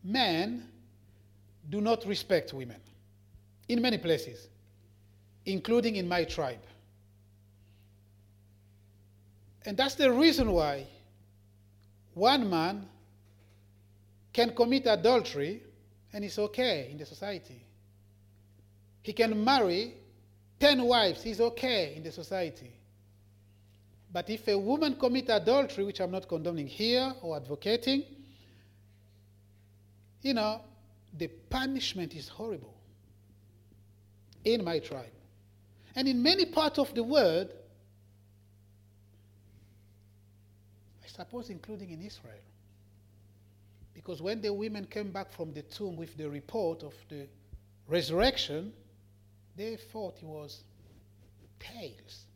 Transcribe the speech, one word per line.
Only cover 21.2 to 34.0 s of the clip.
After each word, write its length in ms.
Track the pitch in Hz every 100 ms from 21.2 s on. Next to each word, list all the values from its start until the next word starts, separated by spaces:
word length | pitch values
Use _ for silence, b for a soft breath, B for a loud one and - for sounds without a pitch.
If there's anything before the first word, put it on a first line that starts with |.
he's 180 | 226 208
okay 540 | 233 233 254 226 156 151
in 60 |
the 100 | 160
society. 600 | - 160 190 170 - 127 120 - - - - - - - - - - - - -
But 200 | 175 175
if 180 | 220 -
a 100 | 202
woman 360 | 202 294 311
commit 340 | 262 254 254 254
adultery, 560 | 214 170 269 269 -
which 160 | 196 -
I'm 100 | 180
not 180 | 185 185
condoning 380 | 165 160 170 139
here 460 | - 220 247 262 254
or 160 | 175 151
advocating, 680 | 131 147 202 233 240 269 - - B B B B B B - - _ - - - _ _ _ _ - - - _
you 100 | 262
know, 300 | 240 214 220 - - - - - 151
the 120 | 160
punishment 840 | - - 262 262 269 - 190 165
is 120 | 160 139
horrible 480 | - 226 175 120 - - - - - _ - - - - - - -